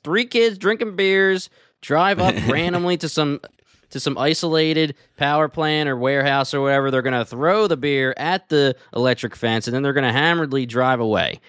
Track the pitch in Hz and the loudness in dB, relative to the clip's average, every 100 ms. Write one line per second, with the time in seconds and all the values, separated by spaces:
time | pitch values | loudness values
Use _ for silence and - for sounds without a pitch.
0 | - 196 247 240 226 196 202 220 220 185 | -4 -2 0 2 2 2 -2 -2 -4 -2
1 | 190 190 190 190 - _ _ _ - 151 | 2 4 2 0 -4 _ _ _ -2 2
2 | 185 196 180 - 110 143 170 175 175 175 | 2 2 0 0 0 0 0 0 0 -2
3 | 160 - 147 143 - _ _ _ _ 135 | -2 -2 -2 -4 -10 _ _ _ _ -6
4 | 147 135 143 160 170 160 160 156 156 - | -4 -2 -2 0 0 0 0 0 0 -4
5 | _ - 143 151 151 - 156 151 147 127 | _ -4 0 0 0 -2 -2 0 -2 -2
6 | 131 139 139 139 131 143 139 139 135 131 | 0 0 2 0 0 -2 2 2 2 0
7 | 131 123 113 120 156 208 214 151 143 139 | 0 -2 -4 -2 0 2 2 0 0 0
8 | 131 - 156 190 - 147 139 123 - - | 0 -2 -2 -4 0 2 2 0 -8 -2
9 | 127 120 117 - 117 113 120 123 139 139 | 0 0 -4 -4 -2 -2 -2 -2 0 0
10 | 127 123 160 170 151 135 120 120 127 123 | 0 2 2 0 0 -2 -2 0 2 2
11 | 113 101 67 - | 0 0 -2 -6